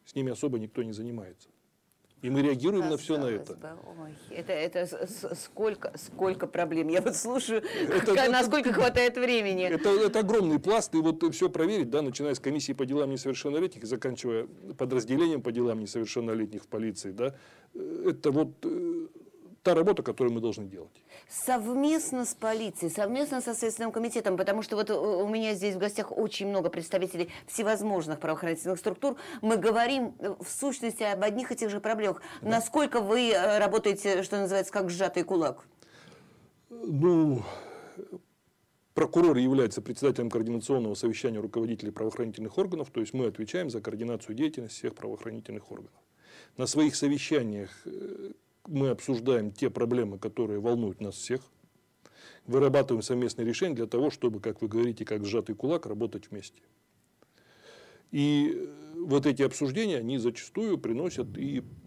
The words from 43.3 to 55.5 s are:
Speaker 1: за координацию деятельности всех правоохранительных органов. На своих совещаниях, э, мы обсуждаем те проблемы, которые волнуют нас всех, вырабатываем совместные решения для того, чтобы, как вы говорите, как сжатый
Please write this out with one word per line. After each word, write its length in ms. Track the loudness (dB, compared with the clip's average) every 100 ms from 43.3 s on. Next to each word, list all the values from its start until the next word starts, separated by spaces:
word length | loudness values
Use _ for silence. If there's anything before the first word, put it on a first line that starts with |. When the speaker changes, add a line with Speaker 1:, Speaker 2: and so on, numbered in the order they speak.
| -2 -6 -4 -4
Speaker 1:
за 120 | -4
координацию 560 | -6 -6 -4 -6 -6 -2
деятельности 400 | -2 -2 -10 -6
всех 180 | -8
правоохранительных 800 | -6 -8 -8 -10 -12 -10 -12 -12
органов. 200 | -16 -16 _ _ _ -20 -20 -16 -6
На 100 | -2
своих 280 | 4 4
совещаниях, 760 | 4 2 0 2 0 0 -4 -8 -12
э, 460 | -14 -10 -10 -10 -12 -14 _ _ -6
мы 200 | 0 0
обсуждаем 640 | 0 0 -2 2 2 2
те 180 | -2 -2
проблемы, 480 | 0 0 2 0 -2
которые 400 | -6 -4 -2 0
волнуют 420 | 0 2 0 -2
нас 140 | -8
всех, 260 | -8 -4 -4 -6 _ _ _ _ _ _ _ -20 -20 0
вырабатываем 540 | 4 6 6 4 0
совместные 460 | 0 0 -2 -2 -2
решения 300 | 0 -2 -2
для 100 | -2
того, 240 | 0 0
чтобы, 300 | 0 -2 -2
как 200 | -6 -4
вы 60 | -2
говорите, 380 | 0 0 0
как 200 | -4 -4
сжатый 300 | -2 -2 -2